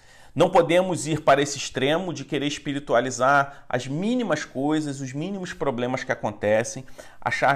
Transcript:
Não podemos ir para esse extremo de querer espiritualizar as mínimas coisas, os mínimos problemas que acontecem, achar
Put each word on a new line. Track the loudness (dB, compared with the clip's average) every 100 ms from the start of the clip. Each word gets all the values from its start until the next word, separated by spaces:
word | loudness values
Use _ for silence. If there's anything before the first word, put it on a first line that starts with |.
| -20 -20 -10 0
Não | 4
podemos | 4 4 4 2 -2 -2
ir | -2
para | 4 4
esse | 4 -2
extremo | -6 -2 0 0 -2
de | -8
querer | -6 -4 -2
espiritualizar | -4 -6 -8 0 2 2 0 4 4 2 -4 -6
as | -4 -4
mínimas | -4 -2 -2 0 -2 -4
coisas, | -4 0 0 -2 -6
os | -8
mínimos | -6 -6 -8 -10
problemas | -4 -4 -2 -2 -4
que | -4
acontecem, | -4 -4 -2 2 2 2 -6 -14 -16 -18 -6
achar | -4 0 2